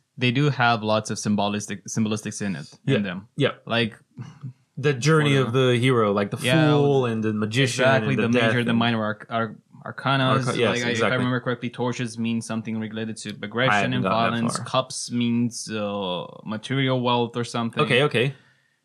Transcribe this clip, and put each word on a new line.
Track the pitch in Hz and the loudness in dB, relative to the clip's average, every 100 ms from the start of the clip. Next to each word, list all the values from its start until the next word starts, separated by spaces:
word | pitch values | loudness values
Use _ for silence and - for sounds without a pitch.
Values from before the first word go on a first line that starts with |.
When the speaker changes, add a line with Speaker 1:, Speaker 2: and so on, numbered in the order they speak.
| _ - | _ -2
Speaker 1:
they | 123 | 0
do | 120 147 | 2 2
have | 131 120 117 | 2 2 2
lots | 107 107 107 | 2 0 -2
of | 107 | -4
symbolistic, | 107 101 101 104 98 101 - | 0 0 0 -2 -6 -10 -8
symbolistics | - 107 107 107 - | -4 -2 -2 -6 -6
in | 101 78 | -6 -6
it, | - - - | -10 -10 -2
Speaker 2:
Yeah. | 127 | 0
Speaker 1:
in | |
them. | 98 87 101 - | 0 -6 -10 -2
Speaker 2:
Yeah. | 135 - - | -2 -2 -4
Speaker 1:
Like | 117 113 - _ - - - 127 - _ - | -2 -2 -4 _ -18 -18 -16 -16 -18 _ -4
Speaker 2:
The | 139 | 0
journey | 131 143 160 147 139 | 0 4 4 4 4
Speaker 1:
for | |
Speaker 2:
of | 123 | 2
the | 127 127 120 | 2 4 4
hero, | 127 123 104 | 4 4 2
like | 101 101 | 2 0
the | - | -2
Speaker 1:
Yeah. | 113 127 151 | 2 4 4
Speaker 2:
fool | 147 143 139 123 | 4 4 4 2
and | 113 | 0
the | 110 | -2
magician | 107 107 117 135 120 131 | -2 0 2 2 2 4
Speaker 1:
Exactly, | 135 - 107 | 4 2 0
Speaker 2:
and | |
the | 117 | 2
Speaker 1:
the | |
major, | 120 113 113 | 4 4 2
Speaker 2:
death | 117 | 2
Speaker 1:
the | |
Speaker 2:
and | 117 | 2
Speaker 1:
minor | 117 113 | 2 0
arc-, | 107 107 - | -2 -6 -6
arc-, | 117 113 104 _ - - | -4 -4 -8 _ -18 -16
arcanas. | - 131 135 131 131 127 | -6 -2 2 2 2 0
Speaker 2:
Arca-, | 113 | 0
yes, | 113 120 | 2 2
Speaker 1:
Like, | 120 | 0
I, | |
Speaker 2:
exactly. | 117 110 | 0 2
Speaker 1:
if | |
I | 127 | 2
remember | 123 127 | 0 -2
correctly, | 123 120 120 | -2 -4 -6
torches | - 123 120 123 113 | -4 -4 -2 -6 -4
mean | 113 117 | -2 -2
something | 110 110 110 110 | -4 -6 -6 -6
related | 110 110 110 107 | -6 -6 -8 -8
to | 104 | -10
Speaker 2:
I | 101 104 | -10 -6
Speaker 1:
aggression | 110 127 | 0 2
Speaker 2:
haven't | 104 95 | 2 2
Speaker 1:
and | - | 0
Speaker 2:
gotten | 92 110 | 0 2
that | 113 | 0
Speaker 1:
violence. | 117 117 - | 0 -2 -4
Speaker 2:
far. | 120 | -2
Speaker 1:
Cups | 131 131 - - | -2 -2 -6 -6
means, | 123 120 117 120 - - | -2 0 0 0 -4 -8
uh, | 110 104 101 95 87 - - - | -6 -4 -4 -4 -4 -8 -12 -10
material | 110 - 135 131 131 | -8 -4 -2 0 0
wealth | 123 120 117 120 | 2 2 0 -2
or | 117 | -4
something. | 120 117 - | -4 -4 0
Speaker 2:
Okay, | 151 123 | 2 4
okay. | 147 117 131 - _ _ _ _ | 4 2 0 -2 _ _ _ _